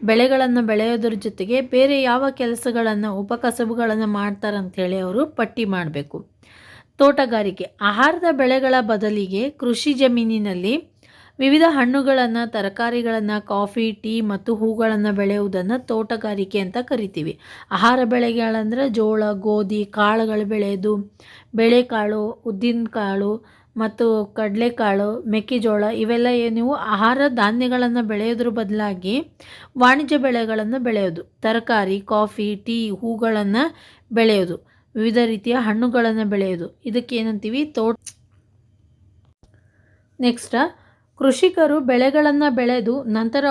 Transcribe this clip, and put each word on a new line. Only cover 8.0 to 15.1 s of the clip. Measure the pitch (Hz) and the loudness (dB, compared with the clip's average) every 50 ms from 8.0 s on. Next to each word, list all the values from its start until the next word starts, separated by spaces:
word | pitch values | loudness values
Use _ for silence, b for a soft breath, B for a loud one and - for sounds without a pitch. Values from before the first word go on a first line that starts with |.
| 262 294 330 349 359 339 | 4 2 2 2 0 0
ಬೆಳೆಗಳ | 311 254 262 254 262 262 262 262 254 254 | 2 2 2 2 2 2 2 2 2 2
ಬದಲಿಗೆ | 233 214 226 202 214 214 214 208 196 185 190 196 240 277 | 2 2 0 0 0 -2 -2 -2 -4 -4 -4 -4 -4 -4
ಕೃಷಿ | 294 - 269 240 233 226 - 302 285 | -6 -4 -2 -2 -2 0 0 -2 0
ಜಮೀನಿನಲ್ಲಿ | 247 269 254 240 233 226 226 226 220 208 202 185 180 180 202 262 330 330 _ _ b b b b b b b b b | 4 4 4 4 2 0 0 0 -2 -2 -4 -4 -4 -2 -2 -2 -2 -4 _ _ b b b b b b b b b
ವಿವಿಧ | 262 269 285 311 330 330 | 2 4 4 6 6 4
ಹಣ್ಣುಗಳನ್ನ, | 302 277 247 247 254 277 262 269 269 262 247 233 226 233 233 | 4 4 2 2 2 0 2 2 2 2 2 0 0 -2 -4
ತರಕಾರಿಗಳನ್ನ, | 226 233 220 196 196 196 - 233 233 240 240 233 226 226 220 208 208 208 208 208 - | -4 -4 -4 -4 -4 -4 -4 -4 -2 -2 -2 -2 -2 -2 -2 -2 -2 -4 -4 -4 -4
ಕಾಫಿ, | 208 202 208 202 202 240 226 220 | -2 -2 -2 -2 -2 -2 -2 -2
ಟೀ | 208 - - 220 226 226 | -4 -6 -8 -6 -4 -2
ಮತ್ತು | 220 208 202 190 - - 226 | -2 -2 -4 -4 -2 -4 -2
ಹೂಗಳನ್ನ | 208 220 226 220 220 226 220 214 208 208 208 | 0 0 -2 0 0 0 0 0 0 0 0